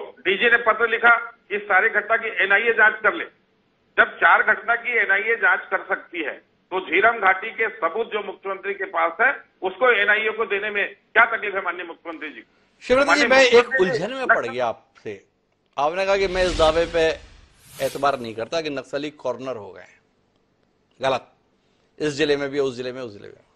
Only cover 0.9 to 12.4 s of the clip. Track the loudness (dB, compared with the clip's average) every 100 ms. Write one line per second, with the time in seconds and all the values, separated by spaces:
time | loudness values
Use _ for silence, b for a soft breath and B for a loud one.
0.9 | 2 4 4 2 -16 -10 -8 0 2 2
1.9 | -2 -2 -2 -2 -4 0 2 2 4 4
2.9 | 4 -2 -2 -8 _ _ _ _ _ _
3.9 | 0 0 4 4 6 4 0 0 -2 -2
4.9 | -2 0 0 0 0 2 0 -2 -6 -4
5.9 | -8 -8 -8 -8 -10 _ _ -8 -8 -2
6.9 | 2 2 2 0 0 -2 -4 -6 -2 -6
7.9 | -4 -6 -6 -8 -12 -10 -10 -8 -8 -6
8.9 | -2 -2 2 0 0 -10 _ -8 0 2
9.9 | 4 4 2 0 -4 -4 -4 -4 -4 -6
10.9 | -8 _ 2 2 2 -6 -6 -6 -8 -10
11.9 | -14 -14 -12 -14 -16